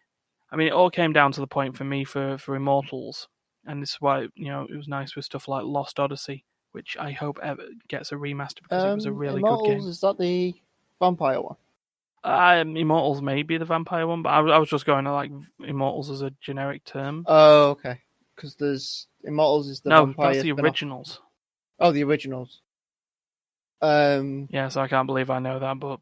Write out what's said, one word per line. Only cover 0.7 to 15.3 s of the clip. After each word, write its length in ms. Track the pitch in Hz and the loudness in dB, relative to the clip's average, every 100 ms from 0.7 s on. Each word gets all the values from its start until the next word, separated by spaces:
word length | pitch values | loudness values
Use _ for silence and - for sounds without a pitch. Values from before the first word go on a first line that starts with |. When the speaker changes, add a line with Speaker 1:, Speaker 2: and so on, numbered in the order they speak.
Speaker 1:
all 160 | 170 180 | 4 4
came 220 | 180 165 | 4 2
down 180 | 151 139 | 4 4
to 80 | 139 | 2
the 60 | 135 | -6
point 280 | 147 135 123 | -4 -4 -6
for 80 | |
me 200 | 139 139 135 | -6 -6 -6
for, 320 | 139 135 135 | -6 -6 -6
for 180 | - 135 | -8 -4
immortals, 720 | 139 139 139 131 - - - _ _ _ - | 0 0 -2 -10 -12 -14 -18 _ _ _ -14
and 160 | 143 | -12
this 100 | 139 | -10
is 60 | - | -2
why, 260 | 143 135 113 - | 0 0 -2 -10
you 140 | 143 | -10
know, 180 | 143 131 | -10 -10
it 60 | 147 | -12
was 120 | 147 | -10
nice 280 | 139 139 147 | -8 -8 -12
with 100 | - | -12
stuff 220 | 135 - | -12 -8
like 160 | 135 110 | -6 -4
Lost 340 | 143 135 - | -6 -4 -4
Odyssey, 460 | 139 139 - 135 _ _ _ | -4 -4 -12 -14 _ _ _
which 220 | - - - | -18 -14 -12
I 120 | 151 | -10
hope 280 | 135 147 143 | -8 -8 -8
ever 200 | 151 139 - 233 - | -10 -10 -14 -20 -12
gets 240 | 139 - | -12 -10
a 40 | 143 | -10
remaster 460 | 143 143 139 - | -8 -8 -10 -14
because 200 | - 180 | -6 -2
it 120 | 196 208 | -2 -2
was 100 | 214 | -4
a 40 | |
Speaker 2:
Um, 60 | 170 | -6
Speaker 1:
really 220 | 143 190 | -4 0
Speaker 2:
Immortals, 280 | 208 233 214 | 0 2 2
Speaker 1:
good 120 | 202 | 0
game. 100 | 190 | -2
Speaker 2:
is 120 | 170 | -2
that 160 | 196 196 | 0 0
the 360 | 180 180 180 175 _ _ _ - | 0 0 -2 -4 _ _ _ 0
vampire 420 | 180 175 143 131 | 0 2 0 0
one? 140 | - - _ _ _ _ _ _ | -4 -12 _ _ _ _ _ _
Speaker 1:
Um, 520 | - - 180 175 160 160 | 0 4 6 6 4 -2
Immortals 460 | 156 160 143 139 | 0 2 2 -2
may 220 | 139 135 | -2 -4
be 140 | 156 165 | -2 -4
the 80 | 165 | -2
vampire 420 | 165 165 170 165 | -4 -2 -4 -2
one, 160 | 170 | -2
but 60 | 151 | 2
I, 100 | 147 | 4
I 180 | 156 156 | 6 6
was 120 | 151 | 4
just 160 | 143 - | 0 2
going 200 | 139 139 | 0 0
to, 60 | |
like, 180 | 143 139 | -4 -6